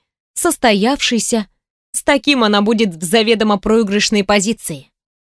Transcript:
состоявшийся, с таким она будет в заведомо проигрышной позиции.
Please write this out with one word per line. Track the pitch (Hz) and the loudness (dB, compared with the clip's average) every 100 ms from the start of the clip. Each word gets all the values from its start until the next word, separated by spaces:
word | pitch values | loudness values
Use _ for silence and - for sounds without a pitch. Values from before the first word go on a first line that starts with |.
| _ _ _ | _ _ _
состоявшийся, | - 349 302 247 202 226 285 - 233 - 226 208 _ _ _ _ | -4 -2 0 2 2 0 -2 -2 -2 -2 -4 -4 _ _ _ _
с | - | -4
таким | - 190 - 269 | 0 0 0 0
она | 214 208 | 2 2
будет | 208 220 214 160 | 2 0 0 -4
в | |
заведомо | 170 220 220 220 214 202 | -2 0 2 2 0 0
проигрышной | 208 220 208 202 - 208 | 0 0 0 -2 0 0
позиции. | 196 208 196 226 - 143 - _ _ _ _ | 0 0 0 -4 -8 -10 -16 _ _ _ _